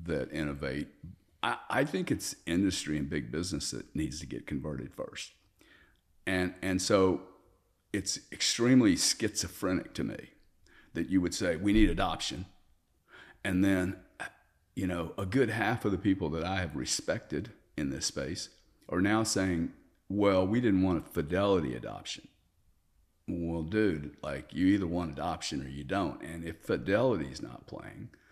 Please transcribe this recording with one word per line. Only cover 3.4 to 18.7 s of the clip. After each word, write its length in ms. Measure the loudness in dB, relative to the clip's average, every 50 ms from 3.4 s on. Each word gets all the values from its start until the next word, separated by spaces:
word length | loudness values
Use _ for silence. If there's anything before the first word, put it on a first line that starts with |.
| -4 -4 -4 -4 -4 -6
that 240 | -6 -8 -10 -8 -4
needs 240 | -4 -4 -4 -6 -10
to 60 | -10
get 200 | -10 -10 -10 -8
converted 480 | -6 -6 -6 -4 -6 -6 -8 -10 -10 -10
first. 380 | -10 -10 -10 -10 -12 -14 -14 -16 _ _ _ _ _ _ _ -20 _ _ _ _ _ _ _ _ _ _
And, 260 | 0 0 2 2 0 -2 -4
and 200 | -2 0 0 0
so 400 | 4 4 6 6 6 6 4 0 -4 -10 -20 -20 _ _ _ _ _ _ _ _ _ _ -6
it's 260 | -4 -4 -4 -6 -8 -10 -14
extremely 640 | -6 -2 -2 0 0 2 4 8 8 8 8 8 6
schizophrenic 1000 | 4 2 0 0 0 -2 -2 -2 -4 -6 -6 -6 -4 -2 0 0 -2 -2 -6 -8
to 80 | -6 -6
me 280 | -6 -8 -10 -14 -18 -20 -20 _ _ _ _ _ -20 -20 -20 -20 _ -6
that 160 | -6 -2 2
you 120 | 2 2
would 120 | 2 2 0
say, 220 | 0 0 0 0
"We 180 | 2 2 4 6
need 160 | 6 6 6
adoption." 560 | 4 2 0 -2 -2 -4 -6 -6 -6 -8 -10 -12 -16 _ _ _ _ _ _ _ _ _ _ _ -20 -20 -20 -20 -16 _ -4
And 200 | 0 2 4 4
then, 320 | 4 4 2 2 0 -4 -8 -14 _ _ -14 -14 -14 -14 _ _ _ _ _ _ _ _
you 100 | -4 -4
know, 280 | -2 -2 -2 -4 -4 -6
a 80 | -6 -4
good 240 | 0 2 2 2 2
half 360 | 2 0 0 0 0 0 0
of 60 | 0
the 60 | 0
people 320 | 2 2 2 2 2 0 -2
that 120 | -2 -2 -2
I 160 | -2 -2 -2
have 160 | -2 -2 -4
respected 760 | -6 -4 -2 -4 -2 -2 -2 -4 -4 -4 -6 -6 -6 -6 -6 -12 -20 _ _ _
in 140 | -4 -4 -4
this 160 | -4 -4 -4
space 440 | -4 -4 -4 -6 -4 -6 -8 -10 -12 -16 _ _ _